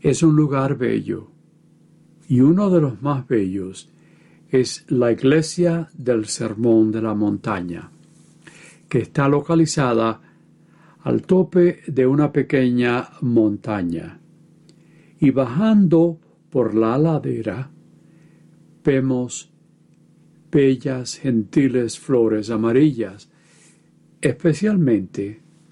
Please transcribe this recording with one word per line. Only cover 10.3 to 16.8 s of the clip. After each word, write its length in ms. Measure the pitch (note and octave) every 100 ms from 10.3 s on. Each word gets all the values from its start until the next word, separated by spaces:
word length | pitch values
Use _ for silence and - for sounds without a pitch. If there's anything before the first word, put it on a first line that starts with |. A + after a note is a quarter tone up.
| _ _ _ _ _ _ _
al 200 | - A#2
tope 580 | - F#3 F3+ F#3 F3 F3 -
de 180 | C3 C3
una 240 | C#3 D3
pequeña 760 | D3 C3 C#3 B2+ B2 A#2+ A#2+ G#2+ -
montaña. 1000 | B2 A#2 A2 G#2 - G#2 F2 E2 E2 - _ _ _ _ _ _ _ _ _ _
Y 120 | D3
bajando 920 | B2+ B2+ B2+ A3 G#3+ F#3 E3 E3+ D#3+ _ _ _
por 220 | C3 A2+
la 200 | G#2+